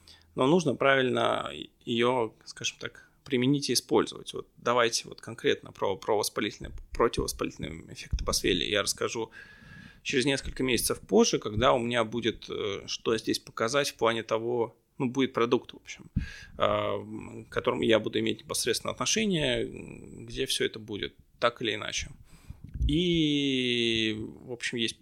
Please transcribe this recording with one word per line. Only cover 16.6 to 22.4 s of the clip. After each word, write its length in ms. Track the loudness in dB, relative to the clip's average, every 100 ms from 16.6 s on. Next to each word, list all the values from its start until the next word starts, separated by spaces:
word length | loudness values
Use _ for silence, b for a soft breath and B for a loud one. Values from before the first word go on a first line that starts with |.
| 2 2 0 -4 -6 -10 -12 -14 -8
к 40 |
которому 300 | -4 -2 2
я 160 | 4 4
буду 200 | 2 -2
иметь 220 | -2 -4
непосредственно 500 | -6 -4 0 -2 -4
отношение, 720 | -4 -2 0 0 0 0 0 -2
где 800 | -6 -12 -14 -16 -16 -10 -6 -2
все 180 | 0 -2
это 140 | -4
будет, 340 | -10 -8 -8 -10 _ -2
так 220 | -2 -2
или 140 | -6 -4
иначе. 340 | -6 -6 -8 -12 B B